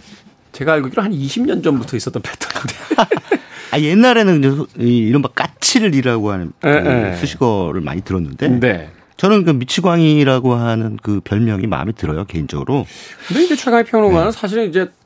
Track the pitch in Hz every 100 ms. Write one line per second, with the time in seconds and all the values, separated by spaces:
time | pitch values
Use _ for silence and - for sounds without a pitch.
0 | - - - _ _ - 139 156 131 131
1 | 208 170 139 226 262 - 156 139 - 117
2 | - 139 - - - - 131 - - 311
3 | 220 - - - - - - - 151 185
4 | 247 233 202 170 135 139 147 - 120 120
5 | 110 139 135 - 127 - - - 214 139
6 | 127 117 104 98 85 - 151 143 - 123
7 | 104 87 139 - 127 104 85 85 73 76
8 | 101 92 78 67 139 127 123 92 78 -
9 | _ - 190 214 170 139 123 - 180 170
10 | 160 151 139 131 127 120 117 113 113 107
11 | - 101 - 104 113 101 110 85 82 110
12 | 87 78 101 85 69 73 67 139 107 -
13 | - - - 214 349 294 262 233 233 226
14 | 208 175 180 226 202 214 220 165 180 _